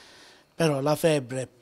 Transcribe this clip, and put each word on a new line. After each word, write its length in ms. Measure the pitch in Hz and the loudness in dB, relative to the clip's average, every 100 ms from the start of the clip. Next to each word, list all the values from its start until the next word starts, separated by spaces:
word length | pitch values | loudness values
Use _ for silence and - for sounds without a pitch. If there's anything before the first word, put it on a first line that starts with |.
| - - - - _ | -20 -20 -20 -20 _
però 260 | - 160 139 | -2 0 2
la 160 | 143 151 | 0 0
febbre, 520 | 170 147 120 131 123 _ | 2 0 -2 -8 -10 _